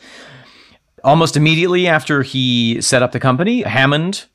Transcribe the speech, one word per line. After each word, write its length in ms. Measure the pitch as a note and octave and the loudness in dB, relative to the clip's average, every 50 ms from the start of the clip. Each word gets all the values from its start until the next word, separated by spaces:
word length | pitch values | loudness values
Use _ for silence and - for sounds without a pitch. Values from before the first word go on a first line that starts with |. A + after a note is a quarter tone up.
| - - - - - - - - - - - - - _ _ _ _ _ _ - | -20 -20 -20 -20 -20 -20 -20 -20 -20 -20 -20 -20 -20 _ _ _ _ _ _ -2
Almost 340 | - C3 D3 D#3+ E3 D3+ - | 2 2 4 4 2 0 2
immediately 500 | D3 D3+ D#3 D#3+ D#3+ F3 F3+ F3+ F3+ F3+ | 2 2 2 2 2 0 0 0 0 2
after 360 | F3 D#3+ D#3 D3 - D3+ C#3 | 2 0 0 0 -2 -2 -2
he 580 | C3 C3+ - C3+ B2+ B2+ B2 A#2+ A#2 A2+ A#2 A#2 | -2 -2 -4 -4 -2 0 0 0 0 0 -2 -2
set 220 | G#2+ - C3 B2 | -2 0 0 2
up 100 | B2 B2 | 0 0
the 80 | - A#2+ | -2 -2
company, 420 | - C3+ B2+ C3 F3+ A3 A#3+ B3 | 0 0 0 0 0 -2 -2 -2
Hammond 640 | - B2+ A2 C3 C3+ C#3 C#3+ D3+ E3 F#3 G3 - - _ | -2 -2 -2 0 0 0 0 0 -2 -4 -6 -8 -12 _